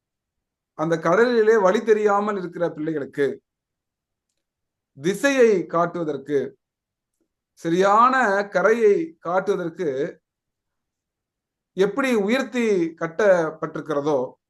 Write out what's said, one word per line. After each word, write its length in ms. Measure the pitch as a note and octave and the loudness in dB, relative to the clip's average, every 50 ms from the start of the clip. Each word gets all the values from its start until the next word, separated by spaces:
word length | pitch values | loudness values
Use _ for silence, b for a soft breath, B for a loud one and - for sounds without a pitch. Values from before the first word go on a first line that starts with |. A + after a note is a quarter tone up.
| _ _ _ _ _ _ _ _ _ _ _ _ _ _ _ | _ _ _ _ _ _ _ _ _ _ _ _ _ _ _
அந்த 260 | - D#3 E3 E3 E3 | -6 -4 -2 -2 -2
கடலிலே 580 | E3 E3 F3 G#3 A#3 B3+ B3 A3+ G#3+ G#3+ A3+ A3 | 0 0 2 2 2 4 4 4 4 4 4 4
வழி 260 | F#3+ F#3 G3 A#3 A3+ | 4 4 2 2 2
தெரியாமல் 540 | A#3 G#3+ G#3+ G#3 G#3 G3+ G3+ G#3 G#3+ G#3 G3 | 2 2 2 2 2 2 0 0 -2 -4 -6
இருக்கிற 340 | F3+ E3 E3+ E3+ E3+ D#3+ | -6 -8 -6 -6 -6 -6
பிள்ளைகளுக்கு 720 | E3 D3+ D3+ D#3+ D#3+ D3 C3+ C3+ C3 C#3+ C#3+ C3 A2+ - _ _ _ _ _ _ _ _ _ _ _ _ _ _ _ _ _ _ _ _ _ _ _ _ _ _ _ _ _ _ _ C3+ | -6 -6 -8 -8 -6 -8 -8 -8 -4 -2 -2 -2 -2 -6 _ _ _ _ _ _ _ _ _ _ _ _ _ _ _ _ _ _ _ _ _ _ _ _ _ _ _ _ _ _ _ -8
திசையை 640 | C#3 E3+ F#3+ - - C#4 C#4 C4 A#3+ A3+ G#3 F3 D#3+ | -4 -4 -2 0 0 0 4 4 4 4 4 2 -2
காட்டுவதற்கு, 920 | - - E3 F3 E3+ - - D#3+ D3+ C#3+ C3 - - D3 C3+ B2 - - _ _ _ _ _ _ _ _ _ _ _ _ _ _ _ _ _ _ _ _ | -2 -2 -2 -2 -2 -4 -6 -6 -6 -8 -8 -6 -4 -2 -2 -2 -4 -8 _ _ _ _ _ _ _ _ _ _ _ _ _ _ _ _ _ _ _ _
சரியான 920 | _ - E3 E3 F#3 F#3+ G3 G3+ A3 A#3+ B3+ C4 C4 B3 G#3 G3 G3+ G3+ G3+ | _ -6 -2 0 2 2 4 4 6 4 4 4 2 0 0 0 -2 -2 -2
கரையை 680 | - F3+ F3+ G#3 A3+ A#3+ A3+ G#3 G3+ F3 D#3+ E3 - _ | -2 0 2 2 2 4 4 2 2 2 -2 -6 -10 _
காட்டுவதற்கு 1000 | - E3 F3+ F#3+ F#3 G#3 G3 F3+ F3 E3 E3 - F3+ D3 B2+ C3 D3+ F3+ - - _ _ _ _ _ _ _ _ _ _ _ _ _ _ _ _ _ _ _ _ _ _ _ _ _ _ _ _ _ _ - | -8 -4 -4 -2 -2 -2 -4 -4 -6 -8 -8 -6 -6 -4 -4 -4 -6 -6 -8 -12 _ _ _ _ _ _ _ _ _ _ _ _ _ _ _ _ _ _ _ _ _ _ _ _ _ _ _ _ _ _ -4
எப்படி 400 | F3+ F#3+ G3+ G3+ C#4 C4 C4 B3 | -2 -2 0 0 -2 -2 0 0
உயர்த்தி 760 | G#3+ F#3+ G#3 A#3+ C4+ C4+ - - B3 A#3 A3 G3+ F3+ E3 E3 | 0 0 0 0 -2 -2 -4 -4 -2 0 0 0 0 -2 -4
கட்டப்பட்டிருக்கிறதோ, 1400 | - - E3+ E3 E3 - A3 G3+ F#3 F3 D#3+ D#3 D3 - D#3+ D#3 D#3 E3 C#3+ D3 D3+ C#3+ C#3 D#3 D3 C3 B2 - - _ _ _ | -4 -6 -8 -6 -2 0 2 4 4 2 0 -2 -6 -8 -10 -10 -10 -10 -8 -6 -4 -4 -2 0 -2 -2 -2 -6 -12 _ _ _